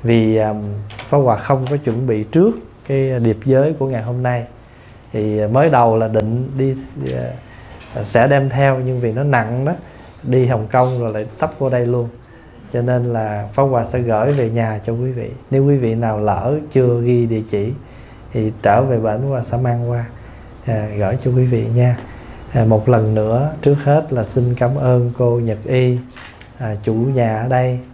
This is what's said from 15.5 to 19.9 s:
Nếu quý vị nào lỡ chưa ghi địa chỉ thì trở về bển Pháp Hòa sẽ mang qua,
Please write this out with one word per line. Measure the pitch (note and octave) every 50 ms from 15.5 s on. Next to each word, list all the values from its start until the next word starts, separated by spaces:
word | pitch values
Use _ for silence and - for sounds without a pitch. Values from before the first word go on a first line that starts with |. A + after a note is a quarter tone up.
Nếu | C3+ C3+ C#3
quý | C#3+ C#3+
vị | C3+ B2 A2+ A2+
nào | A2+ A#2 A2 G#2+ G#2
lỡ | G#2+ G#2 G2 G2+ G2+ B2+ D3 D3+ D3+ - -
chưa | C3 B2+ B2 A#2+ A#2+
ghi | A#2 B2 B2 A#2+ A#2+
địa | A2+ A2+ A2 A2 -
chỉ | - G2+ G2+ A2+ C#3 - - - - - - - - - - - -
thì | A#2+ G#2+ A2 A2 -
trở | - G#2+ G2+ A#2
về | C3+ C3+ B2
bển | A2+ A2 A2 G#2+ A2+
Pháp | C3+
Hòa | C#3 C3+ B2 A#2+
sẽ | - -
mang | A#2+ B2+ B2 A#2+ A#2+ A#2+
qua, | A#2+